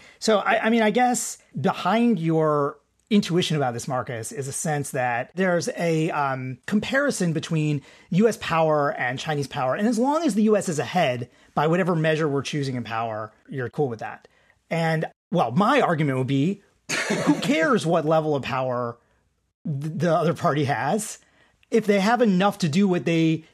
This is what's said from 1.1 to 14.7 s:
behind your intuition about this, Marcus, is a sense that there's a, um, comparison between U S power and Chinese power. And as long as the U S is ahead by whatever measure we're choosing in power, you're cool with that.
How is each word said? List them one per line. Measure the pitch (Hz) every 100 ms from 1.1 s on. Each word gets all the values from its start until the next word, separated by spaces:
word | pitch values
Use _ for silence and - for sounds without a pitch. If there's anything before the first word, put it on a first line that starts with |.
| 247 - - _ -
behind | 131 - 180 220 240 196
your | 165 160 156 147 143 - _ _ _
intuition | 202 - 170 - 156
about | 131 117
this, | -
Marcus, | 127 117 117 110
is | 185 135
a |
sense | - 165 147 139
that | 139 123 120 131 170
there's | 190 175 233 -
a, | 170 160 160
um, | 156 139 131 127 131 -
comparison | 208 - 269 285 - 175
between | 160 - 160 151 147 - - _
U | 175 220
S | 208
power | - 165 160 151 143
and | - 123 131
Chinese | 160 147 135
power. | 143 131 160
And | -
as | 208
long | 262 311 330
as |
the | 196
U | 214 208
S | 190
is | 147
ahead | 127 180 147 123 123 _ _
by | - 151
whatever | 175 180 165
measure | 160 156 156
we're | 139
choosing | 127 151 135 127
in |
power, | 110 113 113 107 107 - _
you're | 147 120
cool | - 143
with | 110
that. | 113 - - _ _ _ _